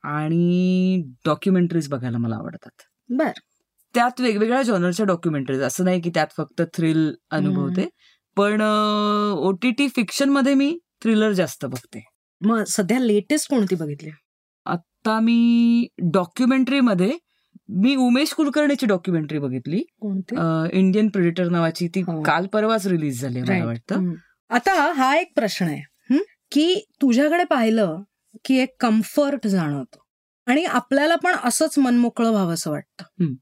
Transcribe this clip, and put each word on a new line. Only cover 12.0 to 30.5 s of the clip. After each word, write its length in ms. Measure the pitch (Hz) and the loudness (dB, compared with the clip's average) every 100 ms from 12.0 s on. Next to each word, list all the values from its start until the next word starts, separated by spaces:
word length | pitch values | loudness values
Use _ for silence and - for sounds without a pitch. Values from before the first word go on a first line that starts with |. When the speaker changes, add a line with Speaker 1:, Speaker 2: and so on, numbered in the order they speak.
| 104 _ _ _ | -20 _ _ _
Speaker 2:
मग 220 | 202 226 | 0 0
सध्या 360 | 208 - 180 247 | -2 -2 0 0
लेटेस्ट 500 | 240 208 202 302 - | 2 0 0 -4 0
कोणती 260 | 254 196 180 | 0 0 -2
बघितली? 340 | 156 143 156 151 _ _ _ _ - | -4 -8 -14 -18 _ _ _ _ -8
Speaker 1:
आत्ता 540 | 170 _ _ 220 220 | -8 _ _ -2 0
मी 680 | 226 233 233 233 233 233 240 - | 2 4 4 4 4 2 0 -2
डॉक्युमेंटरीमध्ये, 1120 | 175 185 180 - 254 262 254 277 247 190 185 330 _ _ _ - - | 0 0 -2 0 2 2 2 2 2 2 0 -2 _ _ _ -20 -8
मी 260 | 180 233 277 | 0 2 2
उमेश 380 | 254 240 311 | 2 2 0
कुलकर्णीची 520 | - 294 294 294 285 240 | 0 0 2 2 2 0
डॉक्युमेंटरी 540 | 185 190 165 151 156 | 0 0 -2 -2 -4
बघितली. 380 | 139 127 131 180 | -4 -6 -4 -4
Speaker 2:
कोणती? 580 | 339 _ 208 190 185 254 | -6 _ -6 -6 -6 -2
Speaker 1:
अ, 320 | 196 160 160 | 0 0 0
इंडियन 380 | 185 190 202 220 | 2 2 2 2
प्रिडेटर 400 | 196 170 170 175 | 2 0 0 0
नावाची, 380 | 175 165 160 175 | 0 0 -2 -4
ती 140 | 190 | -4
Speaker 2:
हो. 220 | 180 160 | -4 -2
Speaker 1:
काल 240 | 156 156 190 | 0 0 0
परवाच 400 | 214 214 226 190 | -2 0 0 0
रिलीज 340 | 175 151 127 | -2 -2 -4
झाली 200 | 135 123 | -6 -6
मला 100 | 123 | -2
Speaker 2:
राईट. 120 | 143 | -2
Speaker 1:
वाटतं. 320 | 117 117 - 202 | -2 -6 -6 -4
Speaker 2:
हम्म. 180 | 180 165 _ _ _ | -4 -6 _ _ _
आता 420 | 240 - 370 294 | -2 0 2 0
हा 240 | 311 262 302 | 2 2 2
एक 160 | 359 - | 0 -2
प्रश्न 300 | 214 - 170 | -2 -2 -4
आहे, 140 | 143 | -4
हम्म, 420 | 143 _ _ 269 415 _ _ | -12 _ _ 0 0 _ _
की 340 | 285 330 370 - _ | 0 2 0 -4 _
तुझ्याकडे 420 | 277 233 294 339 | 2 2 2 2
पाहिलं 580 | 359 285 226 226 196 160 202 _ _ - - | 0 0 2 2 0 -4 -12 _ _ -20 -2
की 120 | 262 | 0
एक 180 | 262 _ | 0 _
कम्फर्ट 680 | 240 220 214 - 285 285 220 | 0 2 0 0 0 0 -2
जाणवतो 560 | 190 156 143 - - _ _ _ _ | 0 0 -4 -8 -16 _ _ _ _
आणि 160 | - | -2